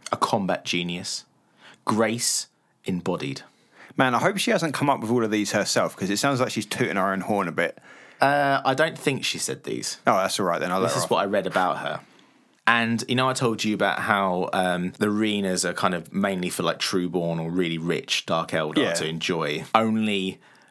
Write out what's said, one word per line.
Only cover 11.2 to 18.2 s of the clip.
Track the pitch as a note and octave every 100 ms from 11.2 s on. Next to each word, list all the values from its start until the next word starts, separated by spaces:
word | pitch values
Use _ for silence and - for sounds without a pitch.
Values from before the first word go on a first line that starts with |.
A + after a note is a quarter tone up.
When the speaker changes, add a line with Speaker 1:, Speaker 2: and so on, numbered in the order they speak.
Speaker 1:
I | G2
read | G2+ F2+
about | F#2 F2+ C#2+
her. | D2 D#2 - - _ _ _ _ -
And, | A#2 A2+ A#2 -
you | B2
know, | C3
I |
told | B2+ A#2+ A2 G#2+
you | G2
about | G2+ -
how, | G#2+ G#2 F#2+ F2+ F2+
um, | F#2+ F#2 F2+ F2+ -
the | G#2
arenas | G#2 G#2+ G#2 F#2+ F2+ F2
are |
kind | F2 F#2
of | F2 -
mainly | G2 G2+ F#2+ F2
for, | -
like, | E2+ E2
Trueborn | - F#2+ F2+ F2 E2+ E2
or | E2
really | F2+ E2+ E2
rich | E2+ D#2+ - -